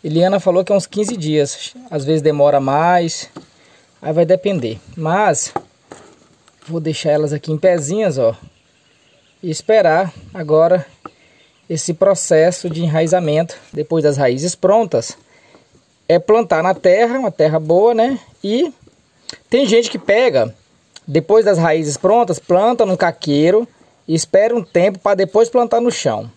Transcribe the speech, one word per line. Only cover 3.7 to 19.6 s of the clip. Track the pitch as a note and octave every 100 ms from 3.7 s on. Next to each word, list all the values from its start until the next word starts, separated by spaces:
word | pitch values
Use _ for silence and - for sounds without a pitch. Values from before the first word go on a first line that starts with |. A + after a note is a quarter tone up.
| _ _ _
aí | -
vai | D#3+ E3+
depender. | F#3 G3+ F#3 A#2 A2 - -
Mas | D#3 F#3 G#3 D#3 - - - _ _ - - _ _ _ _ _ -
vou | E3
deixar | D#3+ D3+ D#3+
elas | D3+ D3+
aqui | D3 -
em | D#3
pezinhas, | F#3 F3 C#3+ G3+ G#3 C3+
ó. | A2+ A2 - _ _ _ _ _ _ _ _ _
E | F3
esperar | D#3 - A3 E3+ D#3+ F#3+ - -
agora | F#3+ D#3 D#3 E3 F3+ - _ - _ _ _ _ _ _
esse | E3 -
processo | D#3+ G3 F#3 - D#3+ E3 F3 F3
de | D#3+
enraizamento. | E3+ D#3+ D#3+ F3+ E3 D3+ E3 - -
Depois | - D3+ E3
das | D3 C#3
raízes | C3+ C3 E3+ -
prontas, | F#3 G#3+ G#3 C3 - - _ _ _ _ _ _ _ _ _
é | E3+
plantar | E3+ A3 A3+ D#3+
na | F3
terra, | F#3 F#3 F#3+ A#3 B3+
uma | A#3+
terra | - D#3 D#3+
boa, | D#3 F3 A3
né? | A3+ A#3+ C4+ _ _
E | G3 A#3 E4 - _ _ _ _ - - _
tem | A#3+